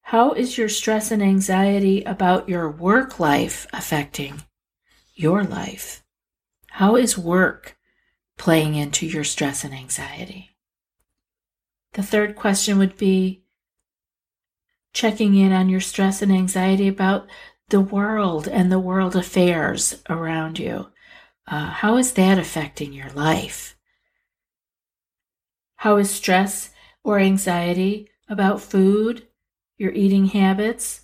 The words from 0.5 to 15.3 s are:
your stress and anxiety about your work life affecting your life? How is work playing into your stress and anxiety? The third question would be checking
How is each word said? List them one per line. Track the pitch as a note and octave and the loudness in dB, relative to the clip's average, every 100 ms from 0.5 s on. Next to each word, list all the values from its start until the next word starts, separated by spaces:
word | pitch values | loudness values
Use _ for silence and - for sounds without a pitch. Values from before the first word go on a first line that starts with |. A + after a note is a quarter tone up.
| - | -2
your | A3 | -4
stress | G#3+ - A3 G#3+ | -2 -2 -2 -2
and | A3 | 0
anxiety | G3 G3 F#3+ F#3+ G3 G3+ G3 G3 | 2 2 2 2 2 2 2 2
about | - F#3 F#3 F#3 - | -2 -2 2 2 0
your | F3 E3 | -4 -4
work | D3+ F3+ A3+ C4 - | -4 0 0 0 -2
life | D#3+ C#3+ - - - | 0 2 0 -8 -12
affecting | - - D#3 C#3+ - C#3 C#3+ - _ _ _ _ _ _ | -12 -6 -6 -6 -10 -12 -14 -20 _ _ _ _ _ _
your | - D#3 F#3+ | -2 0 2
life? | G3 - F#3+ F#3 - - _ _ _ _ _ _ _ | 0 -6 -10 -12 -16 -16 _ _ _ _ _ _ _
How | - G3 A#3+ | 0 4 4
is | B3 - | 2 -2
work | E3+ F3+ F3+ - - _ _ _ _ _ _ _ | 0 2 2 -2 -20 _ _ _ _ _ _ _
playing | - D#3+ D#3 | 2 2 2
into | D3+ C#3+ C#3 E3 | -4 -4 -4 -4
your | D3+ | -6
stress | D3 - C#3+ C#3 | -6 -4 -4 -6
and | C#3+ | -10
anxiety? | C3 C3 - - - F3+ F#3+ F#3 _ _ _ _ _ _ _ _ _ _ _ _ _ _ | -14 -10 -10 -10 -14 -16 -18 -20 _ _ _ _ _ _ _ _ _ _ _ _ _ _
The | - | -8
third | G3+ G#3+ G#3 | -2 0 -2
question | G#3 G#3+ G3 - G3 | -2 -2 0 0 2
would | F#3+ - | 2 0
be | G3 F#3+ F#3 F#3 _ _ _ _ _ _ _ _ _ _ _ _ _ _ _ | 0 2 0 -4 _ _ _ _ _ _ _ _ _ _ _ _ _ _ _
checking | - A3+ G#3+ G#3+ | -2 -2 0 4